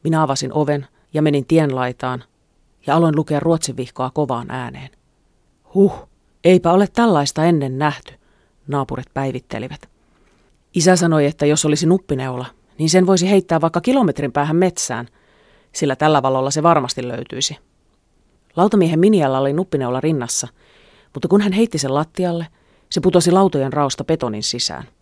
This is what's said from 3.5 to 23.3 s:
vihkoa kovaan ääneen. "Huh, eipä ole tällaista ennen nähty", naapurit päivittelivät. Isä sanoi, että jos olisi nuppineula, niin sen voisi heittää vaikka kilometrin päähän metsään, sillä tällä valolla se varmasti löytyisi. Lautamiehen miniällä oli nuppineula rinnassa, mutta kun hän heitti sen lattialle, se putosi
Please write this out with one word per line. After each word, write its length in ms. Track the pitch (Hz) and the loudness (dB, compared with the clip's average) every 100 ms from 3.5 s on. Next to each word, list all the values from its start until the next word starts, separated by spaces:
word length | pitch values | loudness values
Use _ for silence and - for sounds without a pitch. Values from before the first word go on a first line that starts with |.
| 165 151 123 | 0 -2 -8
vihkoa 340 | 127 - 127 | -10 -6 -6
kovaan 380 | - 143 120 120 | -4 -4 -4 -6
ääneen. 380 | 123 123 131 135 _ _ _ _ _ _ _ _ | -10 -12 -14 -18 _ _ _ _ _ _ _ _
"Huh, 360 | 190 196 - - _ _ _ | 2 2 2 -18 _ _ _
eipä 280 | 170 180 170 | 4 4 4
ole 160 | 185 202 | 2 2
tällaista 560 | - 233 165 143 - | 2 2 2 0 0
ennen 360 | 165 165 135 131 | 0 2 -2 -2
nähty", 340 | 151 139 - - _ _ _ _ 143 | -2 -4 -16 -20 _ _ _ _ -6
naapurit 460 | 143 135 127 127 | -4 -4 -8 -10
päivittelivät. 760 | - 135 127 _ 107 127 147 - _ _ _ _ _ _ _ _ | -6 -6 -6 _ -12 -10 -14 -20 _ _ _ _ _ _ _ _
Isä 220 | 185 160 180 | 0 4 4
sanoi, 300 | 170 156 143 | 4 2 2
että 200 | - 147 | 0 0
jos 200 | 147 151 | 2 0
olisi 200 | 147 165 | 0 2
nuppineula, 600 | 185 - 135 131 127 127 _ _ - | 0 0 -6 -6 -8 -12 _ _ -4
niin 120 | 160 | 2
sen 180 | 180 180 | 4 4
voisi 220 | 190 180 | 2 4
heittää 320 | 196 180 165 | 2 2 0
vaikka 200 | 160 170 | 0 0
kilometrin 500 | 196 269 202 - 143 | 0 2 2 0 -4
päähän 240 | 147 147 165 | -2 0 2
metsään, 520 | 185 170 - 117 120 _ _ _ _ _ _ | 0 -2 -8 -8 -10 _ _ _ _ _ _
sillä 240 | - 147 131 | -6 -4 0
tällä 260 | 151 151 | 2 2
valolla 300 | 135 131 131 | 2 0 -2
se 120 | 143 | 0
varmasti 440 | 160 165 127 - 123 | 2 2 0 -8 -8
löytyisi. 500 | 117 120 127 - 147 _ _ _ _ _ _ _ _ _ - | -10 -10 -8 -8 -8 _ _ _ _ _ _ _ _ _ -2
Lautamiehen 440 | 202 208 170 160 | 2 2 2 4
miniällä 400 | 196 208 143 131 | 4 4 2 0
oli 140 | 139 | 0
nuppineula 480 | 156 190 147 127 127 | -2 -4 -4 -4 -2
rinnassa, 460 | 156 156 120 - 120 _ _ _ _ _ _ | -2 -2 -4 -6 -8 _ _ _ _ _ _
mutta 140 | - - | -8 0
kun 140 | 202 | 2
hän 120 | 208 | 2
heitti 240 | 190 226 156 | 0 -2 -2
sen 160 | 135 | -2
lattialle, 540 | 139 156 - 180 170 160 _ _ _ _ | -2 -4 -4 -4 -4 -8 _ _ _ _
se 120 | - | -2
putosi 300 | 185 180 175 | 2 4 4